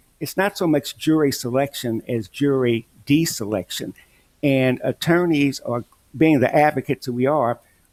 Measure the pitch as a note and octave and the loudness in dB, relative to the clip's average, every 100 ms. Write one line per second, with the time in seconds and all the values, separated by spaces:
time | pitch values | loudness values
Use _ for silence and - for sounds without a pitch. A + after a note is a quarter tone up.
0 | _ - D3+ - G3 - F3 D3 - - | _ -12 -10 -4 -4 -2 0 0 -2 -6
1 | D#3 D#3 C#3+ B2+ A#2+ C3 C#3 - B2 A2+ | 0 2 2 -2 -2 -2 -2 -4 -6 -6
2 | - A#2 G2+ - C#3+ C3+ A#2+ A#2 - _ | -4 -6 -6 -2 0 2 2 0 -4 _
3 | - D3 E3 - G#2 G#2 - - - - | 0 2 2 -4 -4 -4 -4 -10 -10 -14
4 | _ _ _ - D3 C3 C3 B2+ C3+ B2 | _ _ _ -4 0 2 2 0 -4 -4
5 | - E3+ F3 D3 C#3+ C3 - A#2+ - _ | 0 2 2 2 0 -2 -6 -6 -8 _
6 | _ B2 D#3+ C#3+ B2 D#3 D3+ D3 C3+ C3 | _ 2 4 4 4 4 4 2 -4 -6
7 | - A#2+ B2+ D3+ A#2 A#2+ _ _ _ | -6 -2 0 2 0 -2 _ _ _